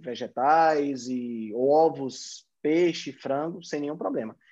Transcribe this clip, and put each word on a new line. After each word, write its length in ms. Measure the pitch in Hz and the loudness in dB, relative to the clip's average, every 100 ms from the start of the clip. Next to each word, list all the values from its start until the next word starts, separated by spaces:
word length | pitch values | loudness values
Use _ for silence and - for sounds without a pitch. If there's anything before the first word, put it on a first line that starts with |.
vegetais 1040 | 123 117 117 - 135 160 160 156 143 131 123 | -10 -8 -8 0 4 6 6 4 0 -4 -4
e 440 | 127 120 113 110 | -6 -4 -6 -6
ovos, 920 | 110 131 151 160 143 131 - - - _ _ | 0 4 6 4 2 -8 -8 -14 -16 _ _
peixe, 500 | 147 165 175 165 - | 0 4 2 0 -8
frango, 500 | 131 135 139 160 185 | -10 -4 -4 -4 -8
sem 180 | 170 151 | -8 -6
nenhum 160 | 143 160 | -6 -4
problema." 400 | 277 185 110 - _ | -4 -4 -6 -10 _